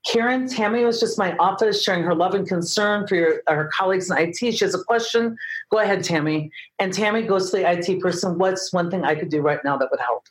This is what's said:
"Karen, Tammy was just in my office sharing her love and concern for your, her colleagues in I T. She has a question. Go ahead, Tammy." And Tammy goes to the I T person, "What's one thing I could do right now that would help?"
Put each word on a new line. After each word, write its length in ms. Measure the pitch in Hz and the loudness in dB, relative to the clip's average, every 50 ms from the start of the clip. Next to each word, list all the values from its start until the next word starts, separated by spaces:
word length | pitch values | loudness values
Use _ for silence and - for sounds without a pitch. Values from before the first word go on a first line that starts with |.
| - | -4
"Karen, 400 | - - 233 226 247 254 254 254 | 0 0 2 2 2 0 0 -2
Tammy 380 | 254 - 220 220 208 220 240 240 | -4 -2 -2 0 0 2 2 2
was 160 | 240 233 233 | 2 2 2
just 180 | 233 - - - | 0 0 0 0
in 80 | 196 | -2
my 100 | 180 151 131 | 0 2 2
office 440 | 170 190 190 - 226 214 202 202 | 2 2 4 2 2 2 2 0
sharing 200 | - 214 185 175 | 0 0 0 0
her 120 | 165 175 170 | 2 0 2
love 200 | 160 175 185 185 | 2 2 2 2
and 120 | 202 185 | -2 -2
concern 600 | - 190 175 170 - - 214 208 208 208 208 196 | -2 -2 -2 -2 -2 -2 0 2 2 2 0 0
for 80 | 202 190 | 0 2
your, 280 | 170 165 160 156 151 - | 2 4 2 2 2 2
her 240 | 170 151 151 151 151 - | 0 0 0 0 -2 -2
colleagues 360 | - 190 185 190 190 180 180 | 0 0 2 0 0 0 -2
in 60 | 160 | 0
I 160 | 135 160 170 170 | 0 0 0 -2
T. 180 | - 240 240 | -2 -2 -2
She 120 | 208 - 202 | 0 0 0
has 100 | 185 175 | 0 0
a 100 | 185 - | -4 -2
question. 520 | - 233 233 233 - - 233 233 233 226 - - - - - - _ | 0 0 0 0 0 0 0 0 0 -4 -8 -10 -10 -10 -10 -4 _
Go 80 | - 220 | 0 2
ahead, 260 | 208 196 202 180 170 | 2 2 0 0 0
Tammy." 460 | - 170 156 147 156 156 156 151 151 - - - - _ - | 0 0 0 0 0 0 -2 -2 -6 -12 -18 -20 -18 _ -4
And 140 | 196 185 | -2 -2
Tammy 300 | 180 190 214 208 208 226 | 0 0 0 0 0 0
goes 280 | 220 - 196 190 190 180 | 0 2 0 0 0 0
to 60 | - | 0
the 120 | 196 180 170 | 2 2 2
I 80 | 180 | 2
T 200 | 175 175 196 185 | 2 0 -2 -2
person, 420 | 180 180 185 175 - - 185 170 165 | 0 0 -2 -2 0 -2 -2 0 2
"What's 340 | 190 190 185 185 - - | 0 0 0 -2 -6 -4
one 180 | - 180 170 170 | -2 -2 -2 -2
thing 140 | 185 185 147 | -2 -2 0
I 100 | 139 156 | 0 0
could 160 | 151 180 147 | 0 -2 -2
do 100 | 151 151 | -2 0
right 220 | 143 147 147 143 - | 2 0 0 0 -2
now 140 | 139 143 131 | -2 0 0
that 120 | 131 - | 0 -2
would 100 | - 135 | -2 -2
help?" 240 | 123 120 113 110 _ - | -2 -2 -4 -4 _ -16